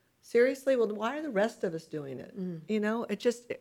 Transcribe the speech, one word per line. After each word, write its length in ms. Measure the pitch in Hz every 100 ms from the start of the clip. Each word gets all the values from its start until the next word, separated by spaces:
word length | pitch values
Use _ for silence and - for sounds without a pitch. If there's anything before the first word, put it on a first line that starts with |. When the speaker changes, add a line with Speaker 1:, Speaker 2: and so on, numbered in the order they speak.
| _ _
Speaker 1:
"Seriously? 560 | - 233 247 277 - 262
Well, 120 | 220
why 280 | 208 220 285
are 60 |
the 80 | 311
rest 340 | 202 220 -
of 80 | 196
us 120 | 160 -
doing 320 | 151 139 127
it?" 180 | - -
Speaker 2:
Mm. 220 | 185 165 156
Speaker 1:
You 100 | 214
know, 260 | 208 226 226
it 100 | 208
just, 320 | 247 233 - -